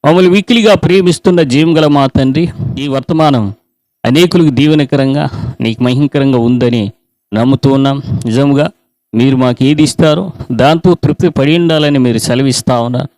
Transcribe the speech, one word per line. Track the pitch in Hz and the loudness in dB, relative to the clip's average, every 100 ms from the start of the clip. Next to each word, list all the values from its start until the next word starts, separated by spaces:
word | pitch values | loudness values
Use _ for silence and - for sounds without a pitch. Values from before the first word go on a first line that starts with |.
| 143 | 2
మమ్మల్ని | 175 185 | 4 4
మిక్కిలిగా | 196 196 233 208 185 | 2 0 2 2 2
ప్రేమిస్తున్న | 143 190 180 165 190 175 | 2 2 2 0 0 2
జీవం | 147 131 165 156 | 2 0 2 2
గల | 151 | 2
మా | 147 135 | 2 0
తండ్రి, | - 131 139 170 - - - | 0 -2 -2 -4 -4 -8 -6
ఈ | 143 | -6
వర్తమానం | 135 - 160 156 131 101 101 _ _ _ _ 117 | -6 -4 0 2 0 -2 -8 _ _ _ _ -2
అనేకులకు | 139 175 175 156 | 2 2 2 0
దీవెనకరంగా, | 123 147 156 135 139 135 139 147 - 120 - | 2 2 0 0 -2 -2 -2 -4 -8 -10 -6
నీకు | 113 113 | -6 -2
మహిమకరంగా | 123 127 147 143 139 127 | -2 0 0 0 0 0
ఉందని | 117 123 123 117 101 - _ _ _ | 0 0 0 0 -4 -10 _ _ _
నమ్ముతూ | 107 123 139 139 | -2 0 0 0
ఉన్నాం. | 135 139 139 - - 120 | 0 0 -2 -6 -6 -2
నిజముగా | 117 143 139 151 _ _ _ _ 110 | 0 0 0 -2 _ _ _ _ 0
మీరు | 135 131 | 0 2
మాకు | 127 117 | 0 0
ఏది | 131 151 | 0 2
ఇస్తారో | 151 - 160 151 190 - - | 0 2 0 0 -4 -12 -8
దాంతో | 117 135 160 180 | 0 2 2 0
తృప్తి | 175 - 147 180 | 0 -2 0 -2
పడి | 143 139 170 | 0 0 0
ఉండాలని | 170 156 147 143 | 0 0 0 0
మీరు | 123 113 | 0 -2
సెలవిస్తా | - 123 139 123 - 123 | -2 -2 0 -2 -2 -2
ఉన్నారు. | 117 123 143 | -2 -4 -8